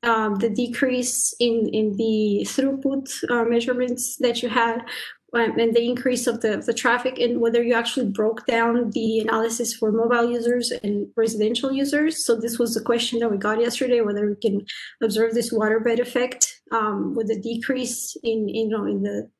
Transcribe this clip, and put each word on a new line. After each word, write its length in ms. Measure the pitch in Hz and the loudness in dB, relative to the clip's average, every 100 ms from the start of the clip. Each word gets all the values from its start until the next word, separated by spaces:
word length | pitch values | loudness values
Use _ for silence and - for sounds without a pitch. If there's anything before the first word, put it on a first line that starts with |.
um, 300 | 240 226 214 202 | 2 2 2 0
the 140 | 220 | 0
decrease 800 | 202 240 240 262 247 247 - - - | 0 -2 0 0 0 -2 -2 -4 0
in, 300 | 240 233 214 | 2 2 0
in 240 | 208 214 196 | 0 0 0
the 480 | 226 214 214 202 202 | 0 2 2 2 0
throughput, 600 | - 269 269 269 277 269 - 320 | 0 0 0 -2 -2 -6 -8 -2
uh, 140 | 240 | 0
measurements 720 | 233 233 233 247 247 240 - - | 2 2 0 -2 -2 -2 -6 -2
that 260 | 247 233 | 0 0
you 60 | 247 | 0
had, 300 | 233 233 233 233 - - - _ | 2 2 0 -6 -12 -12 -16 _
um, 240 | 233 226 - | 0 0 2
and 160 | 233 226 | 4 4
the 120 | 233 | 2
increase 380 | 247 262 247 240 | 0 0 0 0
of 140 | 226 | 0
the, 160 | 220 208 | 0 0
the 180 | - | -2
traffic, 460 | 220 240 240 247 262 | 0 2 2 0 0
and 200 | 240 240 | 0 2
whether 220 | 233 233 | 2 2
you 120 | 240 | 2
actually 320 | 233 233 - 196 | 2 2 -2 -2
broke 340 | 196 214 226 - | 0 0 0 0
down 440 | 233 233 240 226 | 2 4 2 0
the 300 | 233 226 220 | 0 0 0
analysis 520 | 214 220 233 233 233 | 2 0 0 -2 -4
for 200 | - 220 | 0 0
mobile 360 | 220 226 240 240 | 2 4 4 2
users 440 | 240 233 247 233 - | 2 2 0 0 -4
and 240 | 202 208 202 - | -2 -2 -2 0
residential 540 | 226 226 214 233 269 | 0 2 0 0 0
users. 560 | 269 277 294 302 320 - | 0 0 2 0 0 0
So 80 | |
this 240 | 233 233 233 | 0 0 0
was 160 | 233 | 0
the 80 | 226 | 0
question 380 | 220 233 233 233 | 0 0 0 0
that 100 | 233 | 0
we 60 | 202 | 0
got 240 | 208 214 | 0 0
yesterday, 400 | 240 233 254 240 | 0 0 2 2
whether 260 | 214 202 208 | 2 0 -2
we 80 | |
can 320 | 208 226 196 - - - - | 0 0 -2 -4 -14 -16 -4
observe 340 | 220 214 226 | -2 2 0
this 200 | 226 233 | 0 -2
waterbed 460 | 226 214 220 226 233 | 0 2 2 2 0
effect, 600 | 240 254 254 - - - _ | 0 0 -2 0 -2 -2 _
um, 420 | 226 214 196 196 | -2 0 -2 -2
with 140 | 208 214 | -2 -2
the 120 | 214 | -2
decrease 760 | 226 233 - 262 247 - - - | -4 -6 -2 -2 -2 -6 -8 -6
in, 240 | 233 220 208 | -2 -2 -2
you 180 | - 220 | -2 -2
know, 180 | 214 202 | -2 -2
in 180 | 202 | -2
the 260 | 202 202 226 _ | -2 -4 -8 _